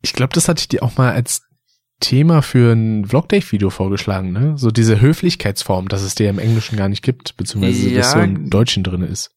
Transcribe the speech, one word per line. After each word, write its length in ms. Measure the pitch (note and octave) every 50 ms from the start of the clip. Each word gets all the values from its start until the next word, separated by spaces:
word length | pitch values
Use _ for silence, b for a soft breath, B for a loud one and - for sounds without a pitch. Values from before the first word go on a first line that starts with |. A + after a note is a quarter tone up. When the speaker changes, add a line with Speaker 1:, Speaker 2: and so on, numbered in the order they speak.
Speaker 1:
Ich 120 | - - -
glaub, 180 | - B2+ C3 -
das 140 | E3+ -
hatte 120 | - E3 -
ich 60 | -
dir 160 | - - - -
auch 120 | A#2 -
mal 140 | - C3 B2
als 300 | F2+ A#2 A#2+ - - - _ _ _ _ _ _ _ _ _ _ _ _
Thema 420 | - - B2 C3 D3+ E3+ E3+ D3+ C3+
für 280 | - - B2+ A#2+ A#2 A2+
ein 320 | A2+ A2 A2+ A2 G#2+ G2+
Vlog-Dave-Video 680 | G2 - C#3+ - - G#3 G3+ - - - F#2+ G2 F#2+
vorgeschlagen, 600 | - - F#2+ G2 G2 F#2+ - - F#2+ F#2+ F#2+ F#2
ne? 220 | F2+ G#2 C3 D#3 D#3
So 140 | C#3+ B2+ A2+
diese 320 | A2 A#2 A2+ A2+ A2 G#2
Höflichkeitsform, 880 | A#2+ C#3+ E3 - - F3 - - - G#2 G2 - - - G2 F#2 F#2
dass 160 | F#2+ G2+ G2 G2
es 100 | F#2+ -
der 160 | - G#2+ G2+
im 80 | G2 F#2+
Englischen 380 | G2 A2+ A2+ A2+ - - A2
gar 100 | G#2 G2
nicht 140 | G2 G2+ -
gibt, 340 | - - B2 - _ - -
beziehungsweise 540 | - - - - G2+ G2 - B2 - - -
Speaker 2:
Ja, 80 | B2
Speaker 1:
das 140 | B2+ B2 B2+
so 80 | C#3+ D#3+
im 300 | - - G2 - D3+ -
Deutschen 320 | - G2+ A#2+ - - G2+ F#2
drin 180 | F#2 F2+ F2+
ist. 300 | F2+ - F#2+ - - - _